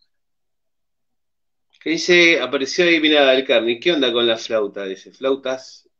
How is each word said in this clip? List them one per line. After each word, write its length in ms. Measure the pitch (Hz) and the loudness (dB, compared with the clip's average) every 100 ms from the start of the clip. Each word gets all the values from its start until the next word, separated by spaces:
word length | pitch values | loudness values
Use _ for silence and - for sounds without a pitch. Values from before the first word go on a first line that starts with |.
| _ _ _ _ _ _ _ _ _ _ _ _ _ _ _ _ _ _ | _ _ _ _ _ _ _ _ _ _ _ _ _ _ _ _ _ _
Que 80 | 156 | -6
dice, 500 | 165 180 175 170 151 | -4 2 4 4 2
apareció 440 | 127 139 135 - | -2 -4 -4 -2
ahí, 160 | 175 160 | 0 2
mirá, 340 | 151 147 135 | 2 4 4
el 100 | 131 | 2
Carni, 360 | 131 117 113 120 | 2 0 0 -2
"¿Qué 100 | 175 | -2
onda 200 | 156 127 | 0 0
con 120 | 120 120 | 0 0
la 100 | 113 | -2
flauta?", 480 | - 113 101 101 | -4 -4 -4 -6
dice, 260 | 98 95 95 | -10 -12 -16
"¿flautas 760 | _ 131 135 127 131 - - _ | _ -4 -4 -4 -10 -12 -20 _